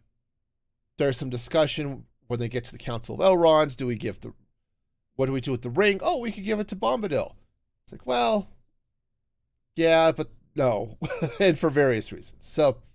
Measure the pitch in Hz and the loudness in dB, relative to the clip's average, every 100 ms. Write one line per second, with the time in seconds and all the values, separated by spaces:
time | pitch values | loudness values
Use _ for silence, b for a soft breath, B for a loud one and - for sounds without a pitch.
0 | _ _ _ _ _ _ _ _ _ - | _ _ _ _ _ _ _ _ _ -2
1 | 143 127 135 123 - 160 147 - 143 123 | -2 -2 -4 -6 0 2 2 0 -6 -8
2 | - _ - 120 117 123 - - - 117 | -16 _ -6 -4 -4 -6 -8 -10 -8 -8
3 | - 120 190 180 165 156 151 127 127 110 | -8 0 2 6 6 6 4 -2 -4 -4
4 | 113 - 110 - _ _ _ _ _ _ | -6 -8 -14 -18 _ _ _ _ _ _
5 | _ - 135 135 139 123 123 131 208 196 | _ -4 -2 -2 -4 -6 -4 2 2 2
6 | - 311 233 202 196 214 208 190 226 254 | 0 -2 -4 -6 -4 -4 -4 -4 -2 -2
7 | 202 131 - - _ _ _ _ - - | -2 -2 -4 -10 _ _ _ _ -20 -12
8 | 247 247 233 214 185 - _ _ _ _ | -2 0 2 0 -2 -16 _ _ _ _
9 | _ _ _ _ _ _ _ - 165 165 | _ _ _ _ _ _ _ 0 4 6
10 | 165 156 151 - _ - 131 104 101 - | 4 2 -4 -12 _ -2 0 0 -4 -8
11 | 156 - 156 - 196 147 160 139 135 113 | -6 -4 -4 2 2 4 2 4 2 2
12 | - 90 - - - - 143 - - | -2 -10 -16 -18 -8 0 2 0 -8